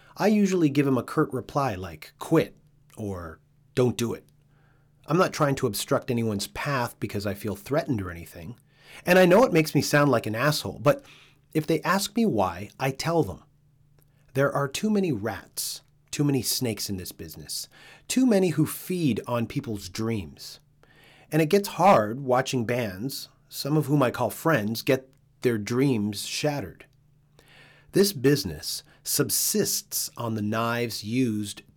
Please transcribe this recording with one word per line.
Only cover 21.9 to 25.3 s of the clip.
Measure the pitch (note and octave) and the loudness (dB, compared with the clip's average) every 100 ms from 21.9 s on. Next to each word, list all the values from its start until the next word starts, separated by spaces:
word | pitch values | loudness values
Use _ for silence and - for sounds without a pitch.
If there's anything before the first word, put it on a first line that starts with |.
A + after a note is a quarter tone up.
| D3 G#2 B2+ | 6 4 -2
watching | C3+ B2 C3 C3 A2 | 2 2 2 -2 0
bands, | A#2+ A2 F#2 C3 - - _ _ | -2 -2 -6 -8 -8 -14 _ _
some | - C#3 D3+ | -10 0 0
of | C3 | 2
whom | D3 | 2
I | B2 | 2
call | - A2+ | 0 -4
friends, | - D#3+ C#3+ G#2 A2+ | -2 0 2 0 -2
get | - C3 - _ _ | 0 0 0 _ _